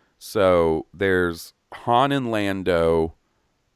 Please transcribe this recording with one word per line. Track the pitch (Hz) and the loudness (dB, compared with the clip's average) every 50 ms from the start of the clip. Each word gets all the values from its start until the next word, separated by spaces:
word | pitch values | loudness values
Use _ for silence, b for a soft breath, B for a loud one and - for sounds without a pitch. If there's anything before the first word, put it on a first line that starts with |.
| _ _ _ _ | _ _ _ _
So | - - - 110 98 92 90 87 82 82 80 80 - _ - | -20 -8 -2 2 2 4 4 4 4 2 0 -2 -4 _ -8
there's | 80 98 98 95 92 90 87 85 82 - - _ _ _ _ - | -4 -2 0 2 2 0 0 -4 -8 -14 -20 _ _ _ _ -20
Han | - - - 120 120 135 139 | -12 -4 0 2 2 2 0
and | 139 139 131 117 | -2 -4 -4 -4
Lando | 113 107 104 101 95 95 92 92 90 85 82 82 82 82 80 80 - _ _ _ _ _ _ _ _ _ _ _ _ | -4 -4 -4 -4 -4 -4 -2 0 0 2 2 2 2 0 0 -2 -6 _ _ _ _ _ _ _ _ _ _ _ _